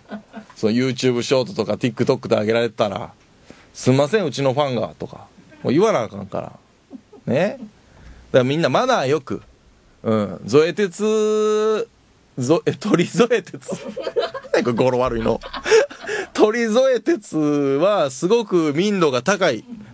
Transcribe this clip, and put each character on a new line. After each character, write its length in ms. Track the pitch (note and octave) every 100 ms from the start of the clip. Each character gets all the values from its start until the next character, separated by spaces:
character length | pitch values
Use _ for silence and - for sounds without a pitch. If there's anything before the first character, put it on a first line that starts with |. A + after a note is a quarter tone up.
| - G#3 - A3+ - -
そ 120 | A2
の 60 |
YouTube 480 | A#2 C3 B2+ C3 A#2+
シ 120 | A2+
ョ 100 | C3
ー 20 | A2
ト 80 |
と 120 | G2 G2+
か 80 |
TikTok 540 | G#2 B2+ - A#2 C3 -
で 80 | A2
上 100 | G#2+
げ 80 |
ら 80 | A#2
れ 80 | A#2
て 60 | G#2
た 140 | A2
ら、 240 | F#2+ - - _ _ - - -
「す 180 | - -
ん 60 | C3
ま 100 | C#3+
せ 120 | G#3+
ん、 60 | E3+
う 60 |
ち 100 | C3
の 120 | C#3
フ 60 | B2+
ァ 120 | C#3+
ン 40 | A#2+
が」 200 | F#2 D2
と 60 | -
か、 200 | - - - - -
も 80 | A#2+
う 40 |
言 80 | C3+
わ 100 | A3
な 100 | D#3+
あ 80 | G#2
か 80 | G2
ん 80 | F#2+
か 160 | F2+
ら。 920 | E2 - _ _ _ - - - -
ね。 260 | A#2+ G3 C4+
だ 0 |
か 40 | A3+ - _ - - - - C3
ら 40 |
み 120 | B2+ D3
ん 60 |
な 80 | D3+
マ 160 | D3+ B3+
ナ 140 | A3+
ー 60 | C3+
よ 140 | D#3
く。 200 | - G2 - _ _ _ _ _
う 140 | A2+ A2
ん。 260 | G2+ F2 -
ゾ 200 | C3 E3
エ 80 |
鉄、 1120 | E3+ G3+ E3+ G#3 G#3+ G#3+ G#3+ G#3+ G#3+ G#3+ G#3+ - _ _ _ _ -
ゾ-、 260 | B2 D#3+ D3+
え、 60 |
鳥 320 | - G#3 E3+ F3
ゾ 220 | E3+ A#3
エ 140 | A#3
鉄。 160 | F3+ C#3 - F3+ - - D#4+
<laughs> 400 | - - C5+ -
何 100 | G#4
こ 80 | G3
れ 40 | A#2
語 140 | B2+
呂 100 | B2
悪 200 | B2+ A#2
い 20 |
の。 180 | A2+ A2+ - - - A4 C#5+ - - G#4+ F#4
鳥 320 | - B3 A#3 A3+
ゾ 220 | A3 C4+
エ 100 | B3
鉄 360 | - E4 - D#3
は 720 | D3+ D3 C#3 C3+ F3+ G3+ D3
す 180 | B2+ F3
ご 180 | A#3 G#3+
く 280 | F3+ D#3 C#3+
民 240 | G3+ G3+
度 120 | D#3+
が 100 | B2
高 300 | B2 G3 F3
い。 120 | A2+ - - -